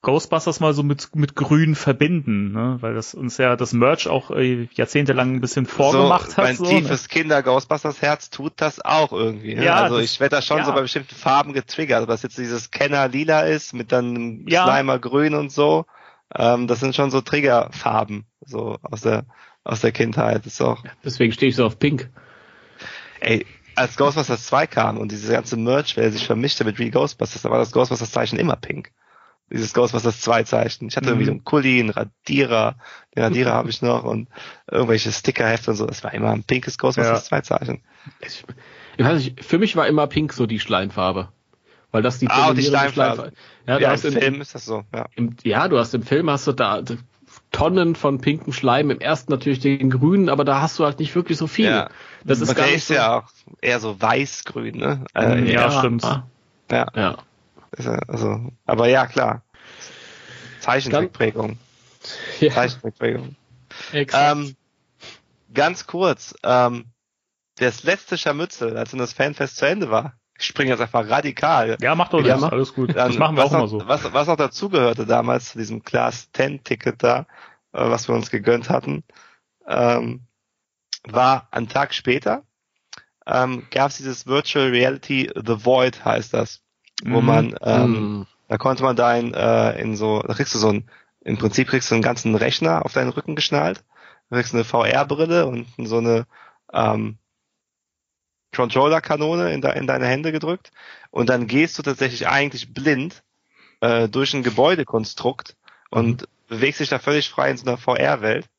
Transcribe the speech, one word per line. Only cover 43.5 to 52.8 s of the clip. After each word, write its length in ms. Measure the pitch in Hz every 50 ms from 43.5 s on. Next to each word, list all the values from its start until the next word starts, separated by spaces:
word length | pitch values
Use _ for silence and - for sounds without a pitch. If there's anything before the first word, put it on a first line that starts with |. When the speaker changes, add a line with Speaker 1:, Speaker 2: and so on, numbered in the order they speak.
| - _ _
Speaker 3:
ja, 100 | - 127 -
du 40 | -
Speaker 2:
Ja, 60 | 131
Speaker 3:
hast 140 | 139 135 -
Speaker 2:
im 100 | 151 139
Speaker 3:
im 60 | -
Speaker 2:
Film 200 | 139 135 135 143
ist 140 | 143 - -
das 100 | 127 -
so, 180 | 113 110 107 104 _ -
ja. 120 | 113 120 - _
Speaker 3:
im, 220 | - 120 113 120 - -
ja, 240 | 117 101 113 156 190
du 100 | 170 123
hast 160 | 117 117 -
im 80 | 123 110
Film 280 | - 139 147 170 160
hast 160 | 143 139 -
du 60 | - 135
da 300 | 120 123 101 104 104 - - 117 117 - _ _ _ _ _ - - _ _ -
Tonnen 420 | - 147 160 180 185 175 165 165
von 260 | - - 147 139 131
pinken 320 | 123 143 143 160 - - 131
Schleim, 380 | - - 131 120 135 151 147
im 80 | 127 -
ersten 300 | - 131 156 143 - -
natürlich 300 | 151 127 - 147 139 127
den 300 | - 139 139 139 135 135
grünen, 380 | 131 127 127 156 185 202 190 160
aber 160 | 139 139 143
da 160 | 143 139 135
hast 180 | 143 160 - -
du 60 | 165
halt 140 | 147 139 -
nicht 160 | 160 147 -
wirklich 240 | 175 175 - 165 143
so 80 | 160
viel. 200 | 156 - - 220
Speaker 2:
Ja. 240 | 214 220 - 78 - - - - - - - -
Speaker 3:
Das 160 | - 135 117
ist 80 | - -
Speaker 2:
Und 80 | 120
Speaker 3:
gar 80 | - 131
Speaker 2:
der 80 | 139 143
Speaker 3:
nicht 80 | 156